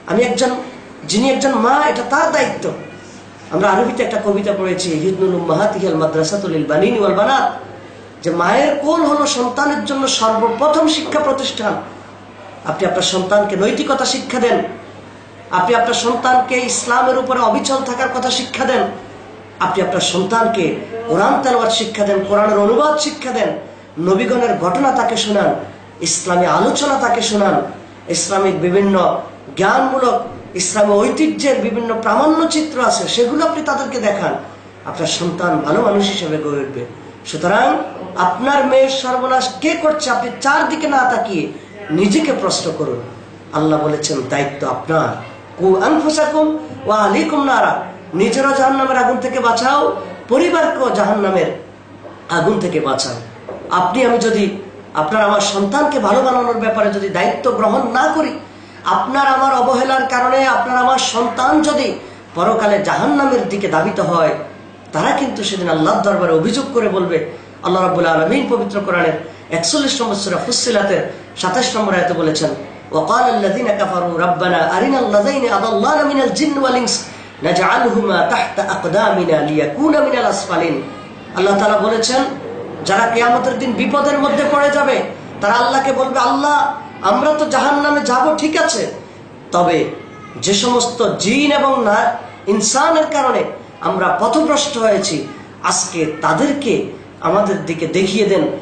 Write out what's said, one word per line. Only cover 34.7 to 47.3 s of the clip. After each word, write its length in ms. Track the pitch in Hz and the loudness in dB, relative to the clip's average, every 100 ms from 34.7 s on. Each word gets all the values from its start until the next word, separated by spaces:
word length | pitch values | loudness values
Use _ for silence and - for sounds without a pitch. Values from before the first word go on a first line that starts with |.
| - - | -18 -14
আপনার 220 | - 160 | -6 -4
সন্তান 520 | - 175 160 175 151 | -2 -4 -2 -2 0
ভালো 220 | 147 202 | 0 2
মানুষ 260 | 240 202 196 | 2 2 0
হিসেবে 300 | 190 165 151 | -2 -4 -4
গড়ে 220 | 147 143 | -2 -4
উঠবে। 260 | 135 127 120 - - - - | -4 -8 -10 -14 -20 -18 -12
সুতরাং 520 | 156 175 208 - 311 - - 180 - | -4 0 2 2 2 -4 -10 -12 -2
আপনার 500 | 190 - 262 285 262 | 0 0 0 2 4
মেয়ের 240 | 262 269 | 4 4
সর্বনাশ 600 | 269 254 254 254 262 254 - | 2 -2 -2 2 0 0 -2
কে 140 | 311 339 | -2 0
করছে, 340 | 311 302 254 | 0 0 0
আপনি 220 | 240 240 - | -2 -2 -4
চারদিকে 460 | 277 302 311 311 294 | 0 2 0 -2 0
না 100 | 277 | 2
তাকিয়ে 540 | 254 220 226 175 139 - - - - | 2 0 -2 -2 -4 -8 -16 -16 -4
নিজেকে 420 | 156 202 302 302 214 | 2 4 2 2 0
প্রশ্ন 300 | 190 - 170 156 | 0 -2 -4 -4
করুন। 240 | 139 120 117 - - - - | -4 -4 -8 -16 -20 -20 -8
আল্লাহ 280 | 151 156 151 | -2 2 2
বলেছেন, 400 | 151 147 - 139 120 | 0 -2 -2 -4 -2
দায়িত্ব 380 | 143 139 - 135 | -2 -2 -4 -6
আপনার। 400 | 127 - 160 123 - - - - - | -6 -2 0 0 -4 -10 -18 -18 -2
কু 180 | 185 185 | 2 4
আনফুসাকুম 840 | 240 311 302 311 302 311 311 311 - - - | 4 2 2 2 2 2 2 0 -6 -10 -2
ওয়া 120 | 214 | 2
আহলিকুম 460 | 202 240 320 | 2 2 0